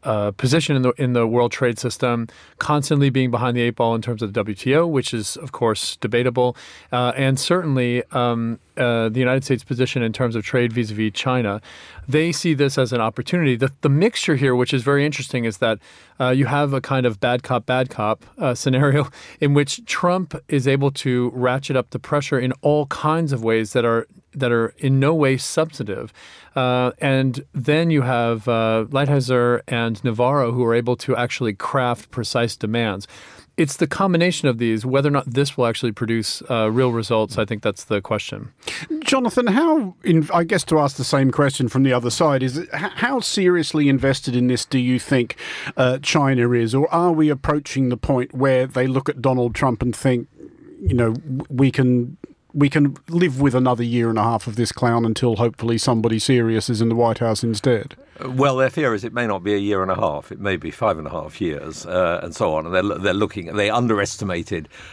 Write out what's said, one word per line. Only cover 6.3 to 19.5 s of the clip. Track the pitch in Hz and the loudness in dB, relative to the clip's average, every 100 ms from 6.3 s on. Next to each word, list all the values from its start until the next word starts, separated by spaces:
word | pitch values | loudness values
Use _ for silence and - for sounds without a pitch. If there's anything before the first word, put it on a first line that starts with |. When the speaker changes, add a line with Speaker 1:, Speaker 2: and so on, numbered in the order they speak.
| 123 123 - - - - | 2 0 -2 -12 -20 -6
Speaker 1:
uh, | 123 123 123 | -2 0 0
and | 135 135 | 0 0
certainly, | - 175 165 131 123 123 - | 0 0 0 0 0 0 -2
um, | 127 120 117 117 117 _ - | 0 0 0 -2 -6 _ -2
uh, | 123 117 113 | 0 2 0
the | 123 | 0
United | 127 135 | 0 0
States' | 135 127 | 0 -2
position | - 123 127 131 | -2 -2 -2 0
in | 117 | -2
terms | 107 123 113 | -2 -2 -2
of | 104 | -2
trade | 127 120 | 0 0
vis-a-vis | 117 110 107 110 | 0 -4 -2 -4
China. | - 135 127 110 104 - - - - - | -2 -2 0 -2 -4 -8 -20 -20 -18 -2
They | 147 165 | 0 0
see | 160 180 | 0 0
this | 143 139 139 | 2 0 0
as | 123 | -2
an | 123 | 0
opportunity. | 110 - - 175 147 120 | -2 -4 -4 0 2 2
The, | 135 - | 0 0
the | 151 | 2
mixture | 139 214 - - 143 | 4 2 0 -2 2
here, | 139 123 | 2 2
which | 123 | 0
is | 135 | 0
very | 120 143 | 0 2
interesting, | 147 143 135 127 117 | 0 -2 -6 -4 -4
is | 104 | -2
that, | 117 107 - - - - | -2 -2 -6 -20 -14 -4
uh, | 127 | 0
you | 131 127 | 2 2
have | 143 147 | 0 0
a | 135 | -2
kind | - 135 123 | -2 0 0
of | 104 | 0
bad | 123 123 | -2 -2
cop, | - 123 - | -2 -4 0
bad | 127 131 | -2 -2
cop, | - 107 110 - - | -2 -2 -4 -6 -4
uh, | 151 123 | -2 -2
<laughs> | |
scenario | 139 127 143 143 139 - - - | 0 2 2 2 -2 -8 -18 -4
in | 147 | 2